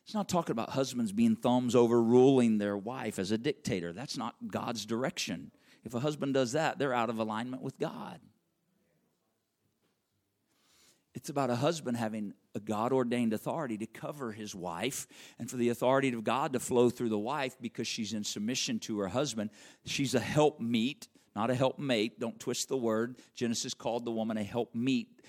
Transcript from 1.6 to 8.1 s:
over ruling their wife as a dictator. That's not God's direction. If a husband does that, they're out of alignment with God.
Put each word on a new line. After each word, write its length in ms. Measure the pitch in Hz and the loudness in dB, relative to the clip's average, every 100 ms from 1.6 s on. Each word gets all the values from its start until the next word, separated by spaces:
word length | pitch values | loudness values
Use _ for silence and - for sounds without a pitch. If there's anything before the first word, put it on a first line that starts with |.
| 123 120 | 4 6
over 260 | 117 117 | 8 6
ruling 560 | 117 123 131 135 117 107 | 8 8 8 8 6 2
their 200 | 104 101 | 0 -4
wife 420 | 98 131 113 104 | -6 -6 -6 -4
as 120 | 92 | -2
a 60 | 110 | 0
dictator. 560 | 131 - - 98 85 | 0 -4 -4 -4 -4
That's 240 | 85 135 139 | -8 -10 -8
not 180 | 113 - 117 | -8 -8 -8
God's 380 | 101 113 117 107 | -6 -6 -8 -4
direction. 640 | 113 135 - - 87 - _ _ _ | -2 -2 -4 -6 -6 -10 _ _ _
If 100 | 113 | -8
a 60 | 120 | -4
husband 340 | 147 147 139 | -2 -2 -2
does 200 | 135 127 | 0 0
that, 240 | 147 156 - | 0 -2 0
they're 160 | 139 | 0
out 160 | 123 113 | 0 0
of 100 | 113 | -2
alignment 440 | 110 107 123 127 | -2 -4 -6 -8
with 140 | 143 - | -10 -6
God. 420 | 143 - - | -6 -6 -14